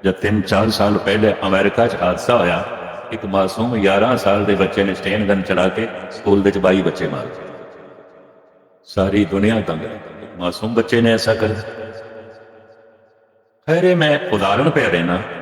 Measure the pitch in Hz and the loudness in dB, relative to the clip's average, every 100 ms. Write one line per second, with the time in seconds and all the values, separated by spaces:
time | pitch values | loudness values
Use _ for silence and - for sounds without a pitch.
0 | 95 92 104 104 92 101 113 107 101 104 | -2 -2 0 0 2 2 2 2 2 2
1 | 98 104 107 95 98 95 101 - 117 95 | 0 2 2 2 0 2 2 2 0 2
2 | 87 90 - 120 87 85 98 - - - | -2 -2 0 2 2 0 -4 -10 -12 -14
3 | - 113 98 98 95 110 117 117 98 98 | -12 -10 -2 0 0 -2 -2 2 2 4
4 | 113 123 101 104 101 98 92 - 98 92 | 2 2 2 2 2 2 2 2 0 -2
5 | 98 104 101 98 92 92 92 - 113 - | -4 -2 0 0 0 2 2 0 -6 -8
6 | - - 104 101 98 98 95 95 82 - | -12 -6 2 2 2 2 2 4 0 -2
7 | - - - - - - - - - - | -6 -6 -8 -12 -16 -18 -20 -20 -20 -20
8 | - - - _ _ _ _ _ _ - | -20 -20 -20 _ _ _ _ _ _ -2
9 | 95 101 98 98 104 113 90 80 78 76 | 0 2 2 2 2 2 -2 -6 -8 -12
10 | - - - 85 87 - 110 117 113 117 | -16 -18 -18 -6 -6 -4 -2 -2 2 4
11 | 117 113 110 110 107 101 - - - - | 4 4 2 0 0 -2 -8 -12 -14 -14
12 | - - - - - - - - - _ | -18 -18 -20 -20 -20 -20 -20 -20 -20 _
13 | _ _ _ _ _ _ - 165 180 175 | _ _ _ _ _ _ -2 2 4 4
14 | 151 147 - 107 95 104 151 151 110 87 | 2 0 0 0 2 2 2 2 2 0
15 | 85 90 101 - | 0 -2 -4 -12